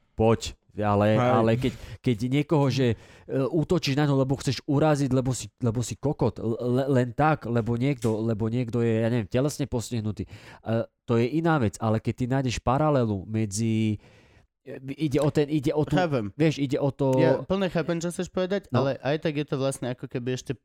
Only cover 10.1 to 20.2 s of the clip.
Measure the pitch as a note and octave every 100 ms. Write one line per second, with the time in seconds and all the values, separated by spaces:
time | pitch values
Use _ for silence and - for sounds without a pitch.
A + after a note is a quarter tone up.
10.1 | - F2 - - - - A2+ - _ -
11.1 | A#2 A#2 D3+ E3 D#3+ G#2+ - A2+ A2 -
12.1 | - B2 C3+ C3 G2 - C3+ D3+ C#3 A#2
13.1 | G2 F2 A2 A2 G2 A2+ A2 A2 G#2 -
14.1 | - _ _ _ _ - B2+ C3 C#3 D#3
15.1 | C#3 D3 D#3 C#3+ D#3 C#3 D3+ D3 D#3 F3
16.1 | C3+ G2+ - D#3+ C#3 C#3 C#3+ C#3 - C#3
17.1 | C3 E3 C3 - F#3+ F#3 E3+ D3+ E3+ F3
18.1 | E3+ F3 F#3 F3+ G3+ - B2 C#3 C3 C3
19.1 | D3+ E3 D3 D3 C#3 C3+ C3+ B2 B2 C#3
20.1 | C3